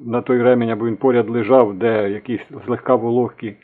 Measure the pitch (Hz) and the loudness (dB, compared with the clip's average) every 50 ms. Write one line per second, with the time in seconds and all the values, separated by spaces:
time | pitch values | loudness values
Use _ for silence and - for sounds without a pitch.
0 | 135 117 110 120 - - 127 120 120 127 123 123 117 113 110 107 117 117 110 - | -10 -6 -4 -4 -2 0 0 2 4 4 4 2 2 -2 -2 -2 -2 -4 -4 0
1 | - 135 120 120 110 104 117 120 110 101 131 131 - 104 98 92 113 117 113 107 | 0 2 2 2 2 0 -2 -2 0 4 4 4 4 4 0 -2 0 0 0 0
2 | 104 98 101 104 - - 117 101 - - - 110 - 120 120 113 - - 131 117 | 0 -2 -4 -6 -6 -8 -8 -8 -8 -12 -18 -14 -8 -6 -6 -4 0 0 0 2
3 | 113 117 117 123 120 110 - - 113 107 101 _ | 2 0 0 0 -2 -2 -6 -10 -12 -12 -12 _